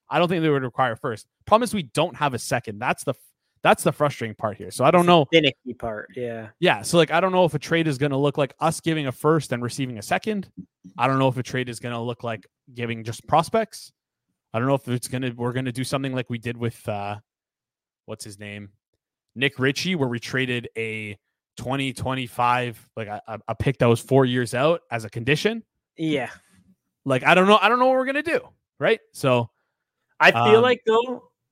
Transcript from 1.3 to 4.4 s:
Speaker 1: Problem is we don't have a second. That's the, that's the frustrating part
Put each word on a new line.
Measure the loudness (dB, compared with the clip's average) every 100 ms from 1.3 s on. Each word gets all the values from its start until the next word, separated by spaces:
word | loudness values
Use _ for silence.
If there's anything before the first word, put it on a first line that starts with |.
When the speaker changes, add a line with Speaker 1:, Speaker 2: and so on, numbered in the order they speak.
| _ 0
Speaker 1:
Problem | 2
is | 2
we | -4
don't | -4 -2 -2 -2
have | -4
a | -2
second. | -4 -4 -4 -6
That's | -4 -4
the, | -4 -8 _ _ _ _
that's | 2 2
the | 2
frustrating | 0 -2 -2 -8
part | -6